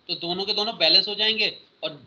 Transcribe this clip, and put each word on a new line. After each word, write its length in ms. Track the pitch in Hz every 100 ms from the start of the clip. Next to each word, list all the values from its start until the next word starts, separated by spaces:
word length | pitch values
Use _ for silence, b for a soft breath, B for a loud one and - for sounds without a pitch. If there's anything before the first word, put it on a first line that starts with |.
| -
तो 80 | 160
दोनों 300 | 170 180 196
के 80 |
दोनों 240 | 202 214 185
balance 300 | 160 185 214
हो 80 | 202
जाएंगे, 420 | 214 220 202 - B _ 160
और 80 | 147